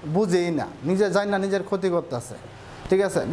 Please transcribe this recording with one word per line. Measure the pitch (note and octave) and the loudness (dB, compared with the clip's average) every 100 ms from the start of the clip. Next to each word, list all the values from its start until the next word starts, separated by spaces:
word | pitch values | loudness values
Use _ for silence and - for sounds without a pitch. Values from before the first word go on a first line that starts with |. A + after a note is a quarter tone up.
| D3+ E3+ | 0 0
বুঝেই | G#3+ F3+ F3 D#3 | 4 2 2 -2
না, | G2 - C#3 | -4 -6 -2
নিজে | F#3+ G3+ F#3 | 2 4 2
জানি | G3+ | 2
না | G3+ G3 | 0 0
নিজের | G3 G3 | -2 0
ক্ষতি | G3 F#3 F3 | -2 0 0
করতেছে। | - B2 - - - - - - - | -2 -8 -8 -14 -16 -18 -18 -14 2
ঠিক | F#3 G3 | 2 4
আছে, | E3+ A#2 | 0 2